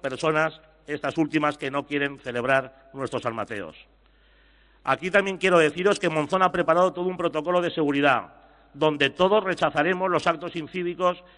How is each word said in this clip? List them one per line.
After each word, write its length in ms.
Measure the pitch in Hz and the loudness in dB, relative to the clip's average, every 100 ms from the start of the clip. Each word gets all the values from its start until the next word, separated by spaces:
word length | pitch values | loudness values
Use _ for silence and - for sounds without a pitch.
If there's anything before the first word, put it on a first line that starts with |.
personas, 580 | 139 131 160 151 156 - _ _ - | -8 -2 0 2 0 -4 _ _ -12
estas 300 | 147 143 160 | -6 -4 -2
últimas, 400 | 147 156 147 147 | 0 2 0 -2
que 140 | 139 | -6
no 140 | 143 143 | -6 -4
quieren 340 | 143 139 135 | -4 -4 -6
celebrar 720 | 131 120 123 135 131 - - | -8 -4 0 0 0 -16 -20
nuestros 280 | 135 127 123 | -10 -6 -4
San 140 | 123 113 | -6 -6
Mateos. 420 | 101 107 82 - - _ _ _ _ _ _ _ _ _ | -8 -8 -10 -14 -20 _ _ _ _ _ _ _ _ _
Aquí 280 | 131 131 180 | -2 -2 2
también 260 | 202 196 180 | 2 2 0
quiero 220 | 185 175 | 4 6
deciros 400 | 151 160 196 190 | 4 2 0 2
que 100 | 175 | 0
Monzón 320 | 156 147 185 | 0 0 2
ha 100 | 185 | 2
preparado 400 | 180 160 170 185 | 2 2 4 4
todo 120 | 175 180 | 0 -6
un 100 | 180 | -2
protocolo 460 | 170 151 160 180 | -2 -2 0 0
de 80 | 170 | 0
seguridad, 640 | 165 147 143 143 120 90 - - _ _ | -2 0 2 4 2 -2 -18 -20 _ _
donde 360 | 143 151 147 139 | 0 0 2 -2
todos 320 | - 185 214 | 2 2 2
rechazaremos 720 | 190 170 160 160 165 180 185 | 0 -2 0 2 0 0 0
los 160 | 156 175 | 0 0
actos 300 | 165 175 175 | -2 -6 -10
incívicos 680 | 147 185 175 165 180 175 - | -8 -6 -6 -2 -2 -2 -14